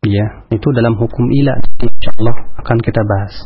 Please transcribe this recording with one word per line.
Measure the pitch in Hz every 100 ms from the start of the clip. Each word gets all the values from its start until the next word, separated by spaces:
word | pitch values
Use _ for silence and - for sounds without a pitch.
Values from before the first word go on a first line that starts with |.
Ya, | 107 101 107 - _
itu | 110 - 123
dalam | 117
hukum | 107 117 -
ila, | 123 135 139 131 - -
insyaallah | 117 - - - - 120 - -
akan | - 117
kita | 117 117
bahas. | 104 98 98 -